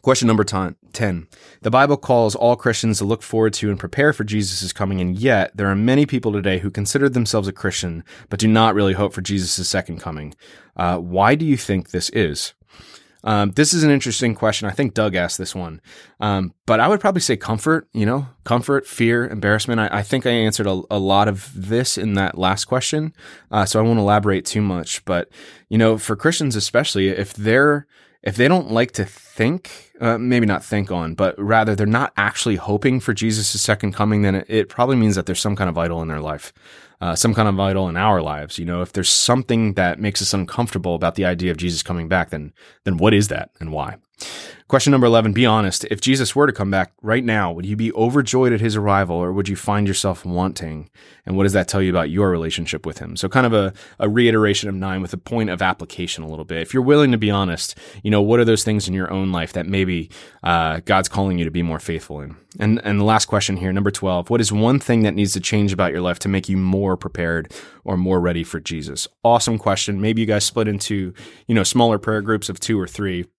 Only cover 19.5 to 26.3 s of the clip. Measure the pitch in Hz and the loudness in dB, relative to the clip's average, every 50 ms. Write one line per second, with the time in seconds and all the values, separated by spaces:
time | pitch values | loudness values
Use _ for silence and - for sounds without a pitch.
19.5 | 107 107 - - 117 113 107 - - 104 101 - - 131 - 127 120 117 110 107 | 2 2 0 0 0 0 0 0 -2 -4 -2 -2 -2 -2 0 0 2 2 2 0
20.5 | 104 - 107 101 92 92 - - 104 101 95 95 98 101 104 107 98 98 - - | 0 0 -2 -2 -2 -2 -4 -4 -4 -2 2 2 4 4 4 2 0 -4 -8 -14
21.5 | - 95 92 98 113 117 127 - - - 92 110 101 98 95 87 - 85 92 92 | -12 -12 -6 -2 0 0 0 0 -4 -4 -2 -2 0 0 0 0 -2 0 0 0
22.5 | 95 98 - - 127 127 - - - 151 156 160 - _ - - - - _ _ | 0 0 -2 -2 -2 -2 -2 -2 -2 -2 -2 -4 -8 _ -20 -20 -20 -20 _ _
23.5 | - 110 95 90 - 110 110 117 117 113 101 101 104 107 101 104 98 92 - - | 0 0 0 2 2 2 4 4 4 4 4 4 4 4 4 2 0 0 -2 -2
24.5 | - 107 104 98 92 87 78 - - - _ - 92 87 87 _ _ - - - | -2 0 0 0 -2 -4 -6 -8 -10 -8 _ -2 -2 -2 -2 _ _ -20 -20 -20
25.5 | - - _ _ 107 110 113 110 113 107 - - 110 98 - 160 | -20 -20 _ _ 2 4 6 6 4 2 0 -4 -4 0 0 0